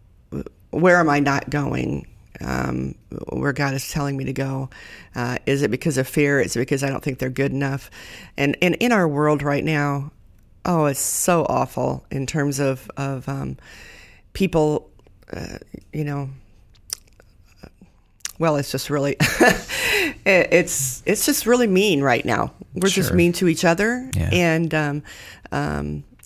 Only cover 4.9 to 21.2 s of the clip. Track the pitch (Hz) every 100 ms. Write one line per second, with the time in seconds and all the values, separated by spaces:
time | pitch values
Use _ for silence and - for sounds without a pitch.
4.9 | - - - 123 123 - 139 139 113 170
5.9 | 135 127 156 143 139 92 117 131 139 139
6.9 | 135 147 127 131 127 139 135 139 135 -
7.9 | - - - - - 143 - 180 - 247
8.9 | 220 165 143 151 147 143 143 160 151 143
9.9 | 139 143 - - - - _ - 170 147
10.9 | 135 - - - 170 - 127 131 127 131
11.9 | 135 - 135 131 156 143 139 135 131 -
12.9 | - 139 131 131 139 135 127 - - -
13.9 | - - - - - 190 165 151 151 -
14.9 | - - - - - 87 - - - -
15.9 | 151 147 143 135 135 - - - - -
16.9 | - _ _ _ _ _ _ - - -
17.9 | _ _ _ - - 160 147 135 135 -
18.9 | 147 143 - 143 - 226 - - - 453
19.9 | 415 330 - 196 185 - 170 175 - 135
20.9 | - - 208